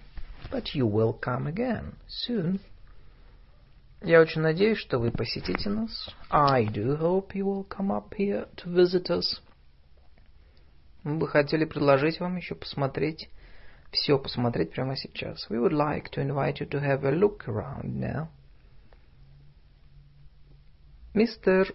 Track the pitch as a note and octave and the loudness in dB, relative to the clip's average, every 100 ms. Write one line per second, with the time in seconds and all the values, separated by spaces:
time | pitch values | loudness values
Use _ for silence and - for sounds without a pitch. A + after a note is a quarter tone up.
0 | - - - - - C4 - D3 A#2 G#2 | -12 -10 -10 -10 -8 -6 -4 0 2 2
1 | A2+ A#2 - B2+ C#3 F3+ B3+ G#3+ C#2+ - | 2 0 -4 -4 -4 -4 -2 -4 -6 -14
2 | - - - A#3 E3 F#3+ - - - - | -14 -10 -4 -2 0 -2 -6 -20 -20 -20
3 | - - - - - - - - - - | -20 -20 -20 -20 -20 -20 -20 -20 -20 -8
4 | - E3 D#3+ D#3+ D#3+ D#3+ G#3+ G#3+ - B2+ | 6 8 8 4 2 4 2 2 0 0
5 | A#2 - A#2 - C#3+ - G3+ G#3+ A3+ - | 0 0 -4 -4 -4 -2 -2 -2 -4 -8
6 | - - - D3+ C#3+ C3 G#2+ A2 A2+ D3 | -16 -16 0 4 6 4 2 0 -2 0
7 | E3 F#3 G3 G3 G3 G3 G3 - G3 G#3 | 2 0 -2 -4 -2 -2 -6 -4 -2 -2
8 | - - G3+ G3+ - - F3 F3 F3+ F3+ | -6 -4 -2 -2 -6 -12 0 4 6 4
9 | F3 F3 - - - - - - - - | 0 -2 -2 -6 -14 -20 -20 -20 -20 -20
10 | - - - - - - - - - - | -20 -20 -20 -20 -20 -20 -20 -20 -20 -10
11 | D3 D#3 D3+ D3+ C#3+ D#3+ D#3 D3 C#3+ C3+ | -4 -2 2 4 4 2 0 2 4 6
12 | D3+ E3 F3+ F3+ - E3 - - C3+ - | 4 0 -4 -4 -6 -10 -8 -2 -2 0
13 | D3+ D#3+ - - - - - - - - | -4 -4 -14 -16 -18 -18 -18 -20 -8 -4
14 | - C#3 C#3 B2+ C3 D3+ E3 - C3 C3+ | 2 2 0 -2 0 0 -4 -4 -6 -6
15 | - - - - - A3 A3 D3+ D3 - | -10 -10 -10 -10 -6 0 2 2 0 -2
16 | - - C#3 C#3 C#3+ C#3+ D3 C#3+ C#3+ C3+ | -6 -4 -2 0 -2 -2 -4 -2 0 0
17 | C#3 D#3 G#3 - - G#2+ - - - C3 | 2 4 2 2 -6 -6 -6 -8 -6 -4
18 | B2 C3+ E3 - - - - - - - | -4 -4 -8 -14 -20 -20 -20 -20 -20 -20
19 | - - - - - - - - - - | -20 -20 -20 -20 -20 -20 -20 -20 -20 -20
20 | - - - - - - - - - - | -20 -20 -20 -20 -20 -20 -20 -20 -20 -20
21 | - G3+ A#3 - - F#3 F#3+ | -4 2 2 2 2 4 2